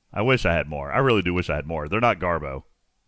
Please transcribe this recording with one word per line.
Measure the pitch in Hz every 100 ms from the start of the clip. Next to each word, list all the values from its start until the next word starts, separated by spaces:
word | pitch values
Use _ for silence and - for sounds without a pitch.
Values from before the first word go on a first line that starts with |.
| _
I | -
wish | 120 127 90
I |
had | 82 73
more. | 73 71
I | 104
really | 135 107
do | 90
wish | 87 87
I | 76
had | 73
more. | 80 76
They're | 104
not | 120 90
Garbo. | 90 82 71 69 - _ _ _